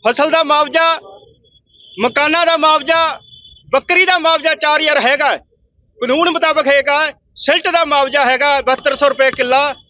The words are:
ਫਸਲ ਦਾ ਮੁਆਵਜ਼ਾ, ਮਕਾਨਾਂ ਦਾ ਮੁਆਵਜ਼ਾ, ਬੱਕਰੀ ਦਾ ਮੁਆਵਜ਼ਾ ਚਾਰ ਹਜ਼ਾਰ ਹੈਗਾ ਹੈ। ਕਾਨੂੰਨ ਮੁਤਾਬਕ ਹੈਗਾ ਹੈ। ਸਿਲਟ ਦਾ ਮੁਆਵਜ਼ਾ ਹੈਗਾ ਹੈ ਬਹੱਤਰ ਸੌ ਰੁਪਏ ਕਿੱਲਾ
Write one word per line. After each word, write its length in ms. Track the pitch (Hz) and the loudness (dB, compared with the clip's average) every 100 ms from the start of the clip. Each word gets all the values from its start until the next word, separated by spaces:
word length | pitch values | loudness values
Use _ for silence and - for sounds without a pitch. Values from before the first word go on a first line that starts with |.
| 214 | -2
ਫਸਲ 240 | 240 302 | 0 0
ਦਾ 120 | 320 | 0
ਮੁਆਵਜ਼ਾ, 560 | 294 302 294 320 330 320 - - - _ _ _ _ _ - - | 2 0 0 0 0 0 -8 -20 -20 _ _ _ _ _ -20 -6
ਮਕਾਨਾਂ 460 | 240 277 294 330 | -4 0 0 0
ਦਾ 120 | 339 330 | 0 2
ਮੁਆਵਜ਼ਾ, 640 | 311 311 285 330 320 269 - - - - - | 2 2 0 0 0 -4 -16 -20 -20 -20 -4
ਬੱਕਰੀ 320 | 262 - 359 | -4 0 0
ਦਾ 120 | 370 359 | 2 2
ਮੁਆਵਜ਼ਾ 380 | 320 330 311 | 2 0 0
ਚਾਰ 260 | 311 302 302 | -2 0 0
ਹਜ਼ਾਰ 200 | 311 285 | 0 0
ਹੈਗਾ 300 | 233 285 285 | 0 0 0
ਹੈ। 60 | 165 _ _ _ _ _ _ | -2 _ _ _ _ _ _
ਕਾਨੂੰਨ 280 | 240 285 349 | -2 0 0
ਮੁਤਾਬਕ 380 | 330 320 302 269 | 0 0 0 0
ਹੈਗਾ 400 | 277 277 285 311 | 0 0 -2 -2
ਹੈ। 60 | - _ | -8 _
ਸਿਲਟ 320 | - - 339 359 | -8 -2 -2 0
ਦਾ 180 | 339 | -2
ਮੁਆਵਜ਼ਾ 400 | 311 285 269 285 | 0 0 0 0
ਹੈਗਾ 300 | 254 254 285 | 0 0 0
ਹੈ 60 | 277 | 0
ਬਹੱਤਰ 340 | 254 262 285 | -2 -2 -2
ਸੌ 140 | 269 285 | 0 -2
ਰੁਪਏ 220 | 269 262 | 2 -2
ਕਿੱਲਾ 440 | 262 247 262 285 262 | 0 -2 0 -2 -6